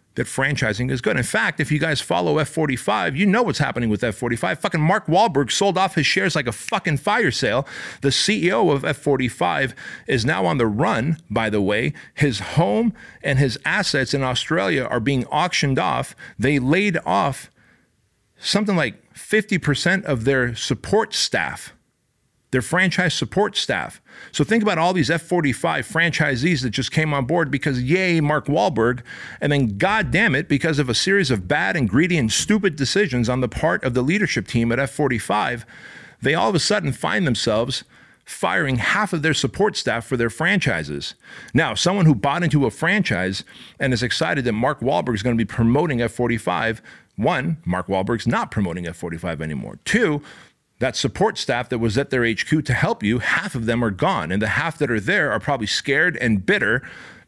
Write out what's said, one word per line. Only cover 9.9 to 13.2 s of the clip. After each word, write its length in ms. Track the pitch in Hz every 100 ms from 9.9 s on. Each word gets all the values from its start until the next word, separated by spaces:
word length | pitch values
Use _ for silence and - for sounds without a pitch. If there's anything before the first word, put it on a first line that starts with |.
| - -
is 180 | 123
now 220 | 113 175 185
on 100 | 156
the 100 | 113
run, 520 | 104 185 175 135 160 -
by 220 | 107 110
the 100 | 104
way. 320 | 98 104 139 - -
His 240 | - 147 113
home 560 | 95 - 185 214 233 - - -